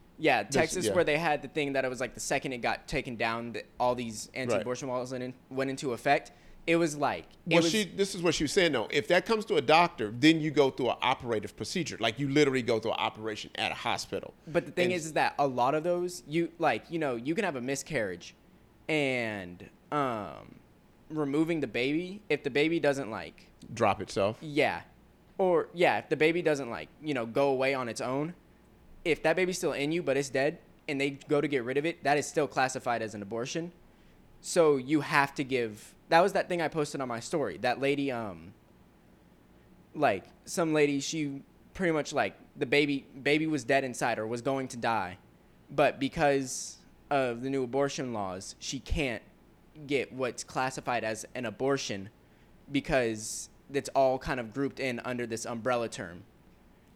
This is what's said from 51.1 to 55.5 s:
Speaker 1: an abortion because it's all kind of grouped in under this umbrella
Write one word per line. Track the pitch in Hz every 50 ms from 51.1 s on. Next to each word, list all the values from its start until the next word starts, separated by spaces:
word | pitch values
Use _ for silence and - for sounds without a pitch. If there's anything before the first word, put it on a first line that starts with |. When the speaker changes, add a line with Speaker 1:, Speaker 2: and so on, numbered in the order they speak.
| 110 104 - - -
Speaker 1:
an | 123 123
abortion | 113 104 - 127 135 139 131 - - 113 98 98 110 - _ _ - - - - - - - - -
because | 143 139 131 - 160 135 123 117 113 110 110 - - - - - - - - - 139
it's | 139 - -
all | - 139 135 131 131 131
kind | - - 147 127
of | 117 110 104
grouped | 135 139 135 - -
in | 131 131 120 117 -
under | 123 127 120 120
this | 113 113 110 -
umbrella | 113